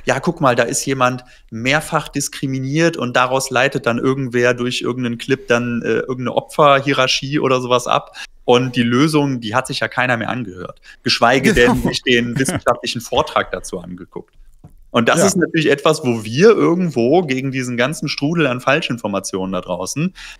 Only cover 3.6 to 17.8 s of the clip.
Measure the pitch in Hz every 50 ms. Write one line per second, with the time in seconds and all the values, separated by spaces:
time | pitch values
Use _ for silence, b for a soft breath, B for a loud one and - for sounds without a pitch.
3.6 | 127 139 - 131 - 120 117 117 - 131 135 139 135 123 117 123 120 123 123 120
4.6 | 120 123 123 - - - 123 127 127 120 120 117 - - 135 131 - - 120 120
5.6 | 120 120 120 117 117 113 113 117 - - 131 127 127 120 - - - - - -
6.6 | 156 143 139 135 127 139 139 135 131 131 - - - 135 143 147 131 131 131 127
7.6 | 127 123 123 123 - - 113 143 - - B B B B - - - - 123 123
8.6 | 131 131 117 170 120 117 120 123 143 165 151 151 143 139 135 123 117 110 110 127
9.6 | 127 - 139 - 113 110 - - 123 127 123 113 107 - - 123 123 98 90 90
10.6 | 90 - - - B B B B _ 123 - - 120 117 131 139 131 - - 120
11.6 | 120 123 - 127 117 - - - - 139 123 120 120 120 117 131 135 - 185 -
12.6 | - 131 120 - - 120 - 120 113 - - 127 151 - - 107 101 - - 92
13.6 | - - - 92 87 87 90 90 90 - _ - - _ _ - - - - -
14.6 | _ - - - - - - 120 117 117 120 170 160 - - 185 160 156 - 165
15.6 | 151 147 139 143 - 165 156 151 - 127 120 113 107 107 113 135 180 226 214 196
16.6 | - 151 170 180 185 170 139 120 117 123 147 180 185 147 131 131 131 139 127 131
17.6 | 127 123 123 117